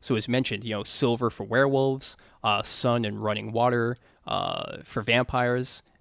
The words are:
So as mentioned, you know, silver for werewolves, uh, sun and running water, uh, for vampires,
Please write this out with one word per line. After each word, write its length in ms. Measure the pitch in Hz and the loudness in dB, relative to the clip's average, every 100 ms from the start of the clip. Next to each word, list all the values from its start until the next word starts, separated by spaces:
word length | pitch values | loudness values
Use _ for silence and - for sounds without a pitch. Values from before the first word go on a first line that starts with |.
So 140 | - 117 | -2 0
as 100 | 113 | 2
mentioned, 380 | 123 127 104 113 | 0 0 -4 -4
you 60 | |
know, 120 | 104 | -4
silver 460 | 104 - 127 117 120 | -2 0 2 2 0
for 160 | - 104 | -4 -2
werewolves, 720 | 117 139 135 135 135 - - - _ | 2 4 4 2 0 -4 -10 -16 _
uh, 180 | 110 104 | 0 0
sun 440 | - - 127 120 110 | 0 0 2 2 0
and 180 | 104 | -2
running 300 | 107 104 107 | -2 -2 -2
water, 420 | 113 123 120 117 123 _ _ - | 0 2 2 0 -2 _ _ -6
uh, 520 | 95 90 - - - | -4 -2 -4 -8 -12
for 180 | - - | -10 -6
vampires, 800 | 113 120 127 127 123 123 127 - - _ | 2 2 2 0 0 0 -2 -8 -14 _